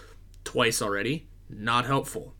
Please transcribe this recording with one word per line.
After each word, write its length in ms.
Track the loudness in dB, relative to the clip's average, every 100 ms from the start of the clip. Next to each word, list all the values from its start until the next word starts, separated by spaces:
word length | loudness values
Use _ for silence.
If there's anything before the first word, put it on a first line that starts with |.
| -20 -20 -20 -16
twice 380 | -4 2 4 4
already, 460 | 0 0 0 -2 -6 -18 -16
not 380 | -6 0 2 2
helpful. 480 | 0 0 -8 -10